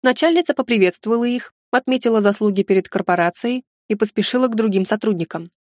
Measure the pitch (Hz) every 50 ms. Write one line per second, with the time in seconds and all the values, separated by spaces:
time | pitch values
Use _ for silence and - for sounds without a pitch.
0 | - 254 254 - 311 339 330 349 339 - - - 247 - 240 214 190 180 175 -
1 | - 214 233 233 240 240 247 247 - - _ _ _ _ - 254 254 254 254 254
2 | - 240 226 220 208 202 202 - 214 208 190 196 196 - 190 190 185 - - 185
3 | 185 - 180 175 170 175 - - - 240 247 254 - _ _ _ _ - 214 208
4 | 220 214 - - 202 - - 247 254 247 226 214 220 220 190 190 190 - 214 214
5 | - 220 202 170 165 - - 165 165 170 _ _